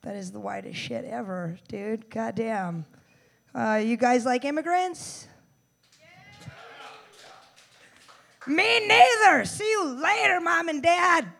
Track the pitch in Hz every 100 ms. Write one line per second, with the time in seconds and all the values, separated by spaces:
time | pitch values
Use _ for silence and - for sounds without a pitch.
0 | - 202 185 202 196 202 196 - - 233
1 | - 233 220 185 175 175 _ 208 202 220
2 | 220 - 226 202 226 220 185 170 156 -
3 | _ _ _ _ _ 254 226 214 220 233
4 | 240 247 233 254 277 294 320 349 370 349
5 | - - - _ _ _ _ _ _ _
6 | 640 - - 807 - - - - - -
7 | - - - - - _ _ _ - _
8 | _ - _ _ - 302 415 466 415 440
9 | 494 466 427 302 202 - 415 440 339 247
10 | 320 427 - 359 339 339 339 302 294 349
11 | 359 339 220 -